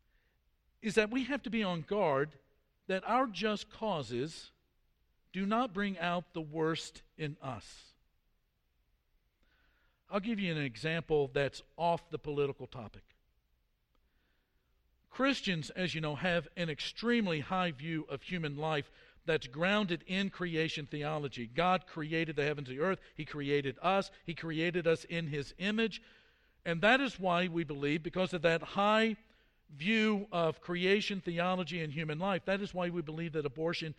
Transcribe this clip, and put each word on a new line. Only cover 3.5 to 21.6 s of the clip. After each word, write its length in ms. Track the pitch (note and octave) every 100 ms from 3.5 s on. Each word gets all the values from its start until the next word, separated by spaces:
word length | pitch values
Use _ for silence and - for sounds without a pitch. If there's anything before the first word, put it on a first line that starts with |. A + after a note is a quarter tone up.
| G3+ -
causes 840 | - A3 E3 A#2 B2 D#3 - - _ _ _ _ _ _ _ _
do 140 | F#3 G3
not 280 | A3 B3+
bring 240 | F#3 G3+ F#3
out 340 | F3 F3 -
the 80 | E3+
worst 640 | D#3 D#3 D#3+ D#3+ - - - -
in 200 | D3+ D3+
us. 520 | C#3 A2+ - - - _ _ _ _ _ _ _ _ _ _ _ _ _ _ _ _ _ _ _ _ _ -
I'll 100 | G3
give 200 | G3+ G#3
you 120 | F#3
an 100 | D#3
example 680 | C#3 G#2+ D#3 E3 - D3+ C3+
that's 280 | C#3 C3+ - - -
off 320 | E3+ E3+ -
the 100 | D3+
political 460 | D3+ C#3+ C#3+ C3+ B2+
topic. 360 | C3 G2+ - - _ _ _ _ _ _ _ _ _ _ _ _ _ _ _ _ _ _ _ _
Christians, 600 | - C4+ C4+ G3 E3+ A#2+
as 220 | - F3+
you 80 | D#3
know, 140 | D#3 C#3
have 320 | F3+ E3+ - -
an 120 | E3
extremely 720 | D3 - - A3+ A#3+ G3 D#3
high 320 | C3 F#3 F3+
view 340 | B2+ D#3+ D#3+ -
of 140 | C#3+
human 340 | - F3+ D#3 C#3+
life 320 | D#3+ D3+ - - - - -
that's 220 | D#3 C3
grounded 560 | C3 F3+ G#3 G3 E3+ -
in 220 | F#3 G3+
creation 560 | - F3+ D#3+ D#3+ - C#3+
theology. 600 | D3 D3 D#3 C#3+ B2+ A#2
God 380 | B2+